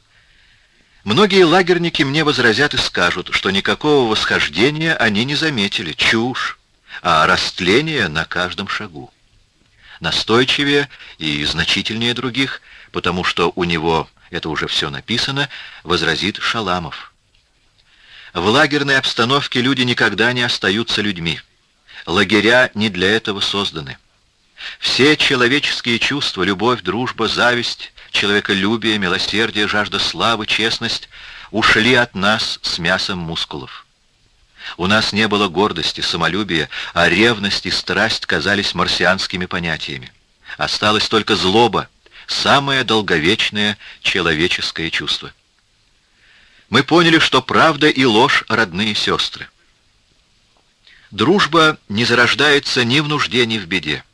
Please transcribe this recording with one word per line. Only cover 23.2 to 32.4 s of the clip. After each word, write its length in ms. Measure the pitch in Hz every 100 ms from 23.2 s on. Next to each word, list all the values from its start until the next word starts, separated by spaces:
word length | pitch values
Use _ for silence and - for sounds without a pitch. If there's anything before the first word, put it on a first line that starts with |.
| - 98
созданы. 580 | - 98 98 78 69 - _ _ _ _ _ - - -
Все 360 | - - 143 151
человеческие 840 | - 127 120 143 - - 120 117
чувства, 440 | - 139 - 95
любовь, 380 | 90 92 135 120
дружба, 460 | 90 104 127 - 107
зависть, 640 | - 120 120 117 - - - -
человеколюбие, 840 | - 101 101 - 98 98 113 110 107
милосердие, 720 | 92 92 - 101 113 104 101
жажда 320 | 104 98 95
славы, 460 | - 82 107 110 107
честность, 640 | - 113 - 117 - - - - - -
ушли 420 | 104 110 110 113
от 220 | 127 120 95
нас 440 | 98 110